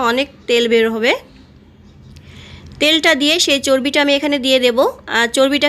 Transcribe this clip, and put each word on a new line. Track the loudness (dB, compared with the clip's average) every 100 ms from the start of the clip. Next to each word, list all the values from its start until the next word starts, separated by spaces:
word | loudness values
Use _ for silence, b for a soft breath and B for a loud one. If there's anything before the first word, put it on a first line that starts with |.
| 0
অনেক | -2 -4 -8 -2
তেল | 0 2
বের | 2 0
হবে। | 0 -2 -2 -6 -20 -20 -20 -20 -20 -20 -20 -20 -20 B B B B B -2
তেলটা | 0 2 2 2
দিয়ে | 0 0
সেই | 0 -2 0
চর্বিটা | 0 0 0
আমি | 0 0
এখানে | 0 -2 0
দিয়ে | 2
দেব। | 2 2 0 -2 -6 -2
আর | -2 0
চর্বিটা | 0 2